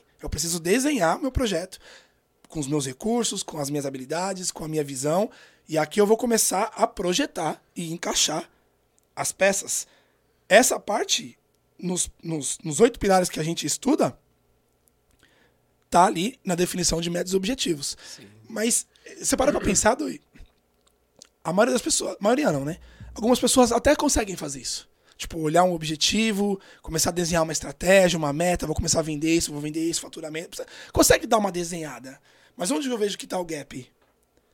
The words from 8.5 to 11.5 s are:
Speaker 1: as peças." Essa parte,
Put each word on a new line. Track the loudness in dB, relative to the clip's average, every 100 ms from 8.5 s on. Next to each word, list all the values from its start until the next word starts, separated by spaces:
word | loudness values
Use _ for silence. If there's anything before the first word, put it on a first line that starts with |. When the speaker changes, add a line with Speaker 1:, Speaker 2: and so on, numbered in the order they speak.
| _ _ _ _ _ _ -8
Speaker 1:
as | -6
peças." | 2 2 2 -2 -6 -8 _ _ _ _ _ 4
Essa | 6 6 2
parte, | -2 -4 0 -4 -4 -16 _